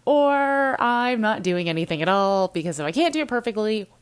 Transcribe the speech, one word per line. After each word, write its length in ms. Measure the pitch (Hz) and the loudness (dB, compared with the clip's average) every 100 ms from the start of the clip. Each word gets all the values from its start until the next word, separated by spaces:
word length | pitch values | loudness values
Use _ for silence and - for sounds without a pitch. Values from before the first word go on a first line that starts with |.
or, 720 | - 294 285 285 277 277 269 254 | 2 4 4 2 2 2 0 0
"I'm 400 | 233 240 247 247 | 0 0 0 0
not 220 | 214 214 | 0 0
doing 260 | 185 180 170 | -2 -2 -2
anything 340 | 165 165 160 | -2 -2 -2
at 60 | 165 | 0
all, 400 | 196 196 196 185 | 2 2 2 0
because 320 | 175 165 147 | -2 -6 -4
if 60 | 147 | -2
I 40 | |
can't 220 | 202 339 | 0 0
do 80 | 302 | 0
it 80 | 294 | -2
perfectly, 600 | 247 233 214 214 220 190 _ | -4 -4 -2 -2 -4 -6 _